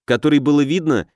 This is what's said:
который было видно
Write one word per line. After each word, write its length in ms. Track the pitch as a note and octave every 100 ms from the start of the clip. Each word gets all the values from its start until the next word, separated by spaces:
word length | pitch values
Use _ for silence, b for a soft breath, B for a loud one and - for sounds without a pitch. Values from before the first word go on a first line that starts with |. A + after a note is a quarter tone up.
который 340 | - B2 D3+ D3
было 220 | C3+ D3
видно 480 | C#3 F3+ D#3 A#2+ -